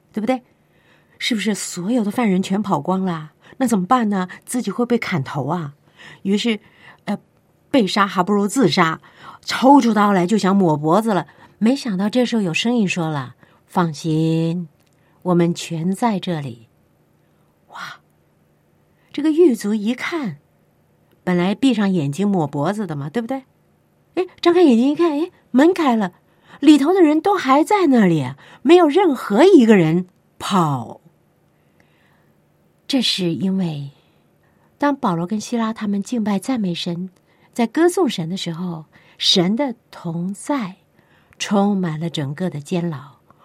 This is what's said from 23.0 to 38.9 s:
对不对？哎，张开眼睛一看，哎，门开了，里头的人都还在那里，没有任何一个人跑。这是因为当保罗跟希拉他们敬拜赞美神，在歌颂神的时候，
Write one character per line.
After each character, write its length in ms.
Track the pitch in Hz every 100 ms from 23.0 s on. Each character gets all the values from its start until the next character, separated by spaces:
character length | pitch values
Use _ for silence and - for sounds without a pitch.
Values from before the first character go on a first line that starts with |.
| 143
对 100 | 240
不 80 | 233
对？ 160 | 269 269 _ _ _ _ _ _
哎， 120 | - 370 _
张 140 | 330
开 80 | 349
眼 160 | 330 226
睛 100 | 262
一 60 |
看， 260 | 294 339 285
哎， 100 | 349 _ _
门 240 | 247 320
开 200 | 370 294
了， 200 | 226 185 - _ _ _ -
里 180 | 285 302
头 160 | 277
的 80 | 392
人 180 | 311 311
都 160 | 392 392
还 260 | 262 269
在 260 | 311 415 339
那 180 | 247 185
里， 200 | 160 127 139 - -
没 140 | 254 359
有 120 | 311
任 260 | 294 381
何 300 | 247 - 208
一 220 | 359 349 226
个 100 | 208
人 300 | 160 170 180 _ _ -
跑。 640 | - 185 160 135 110 - _ _ _ _ _ _ _ _ _ _ _ _ _ _ _ _ _ _ -
这 120 | 269
是 320 | - - 175
因 220 | 160 190 190
为 340 | 175 147 139 - _ _ _ _ _ _ _ -
当 180 | 285 285
保 180 | 220
罗 120 | 165 175
跟 120 | 214
希 180 | - 240
拉 160 | 220
他 140 | 220 208
们 160 | 202
敬 220 | 196 240
拜 160 | 208 196
赞 180 | - 254
美 160 | 185
神， 360 | 165 185 170 185 _ _ _ _
在 140 | - 233
歌 220 | - 349
颂 200 | 381 302
神 200 | 196 160
的 80 | 185
时 160 | 175
候， 340 | 165 180 160 156